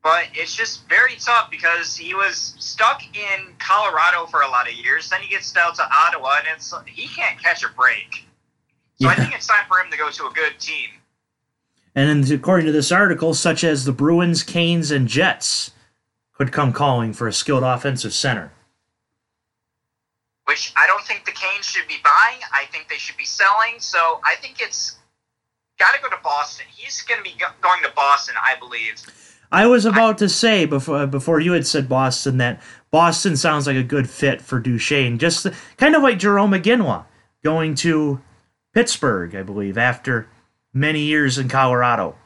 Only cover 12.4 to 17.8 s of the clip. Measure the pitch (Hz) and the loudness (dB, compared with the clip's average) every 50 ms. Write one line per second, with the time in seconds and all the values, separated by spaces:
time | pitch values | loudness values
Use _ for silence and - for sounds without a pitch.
12.4 | 135 165 185 180 160 156 151 151 139 - 175 185 208 190 170 165 160 165 156 - | 2 2 2 4 4 4 2 2 2 2 4 4 4 4 2 0 0 -2 0 0
13.4 | - 170 156 - - 165 151 139 127 139 131 120 139 151 170 170 180 175 170 165 | 0 0 0 2 2 0 0 0 0 -2 -2 2 2 4 4 4 4 2 2 0
14.4 | - - - 170 170 170 170 170 160 143 147 139 131 117 110 135 180 185 - - | -2 -4 -2 -2 0 2 0 0 0 0 0 0 0 0 2 2 2 2 0 -2
15.4 | - - - - - - _ _ _ _ _ _ _ _ _ _ _ _ _ _ | -6 -6 -4 -6 -6 -10 _ _ _ _ _ _ _ _ _ _ _ _ _ _
16.4 | 139 127 - 147 147 135 123 - 147 143 131 120 117 113 104 - 120 110 104 - | -4 -2 0 0 0 0 0 2 2 2 2 0 0 -4 -4 -6 -6 -4 -4 -4
17.4 | - - 143 131 127 127 127 123 | -2 0 0 0 2 0 -2 0